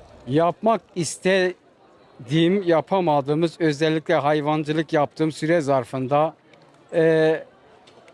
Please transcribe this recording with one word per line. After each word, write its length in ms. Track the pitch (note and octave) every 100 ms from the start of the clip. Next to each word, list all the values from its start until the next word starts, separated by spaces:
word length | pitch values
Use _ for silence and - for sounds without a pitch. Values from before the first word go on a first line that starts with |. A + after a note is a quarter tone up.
| - - A#2+
Yapmak 540 | C#3+ E3+ - A3 A3 -
istediğim, 1700 | F3+ D#3 - F#3 F#3+ F3+ - _ _ _ _ _ - A#2+ D#3 E3 G3+
yapamadığımız, 960 | F3 D#3+ - G3 E3+ D3 C3+ D3+ E3+ -
özellikle 540 | D#3+ C#3 D#3 D#3+ D3+
hayvancılık 800 | D#3+ C#3 D3+ D3 D3+ D3 D#3 D3
yaptığım 400 | D#3 C#3 - D#3+
süre 280 | - D#3 E3+
zarfında, 760 | C#3 C3+ A#2 C3+ B2+ C#3+ D#3+ - _ - _ _ _
e, 520 | E3+ D#3+ D#3+ D#3+ D#3 - - - - - - -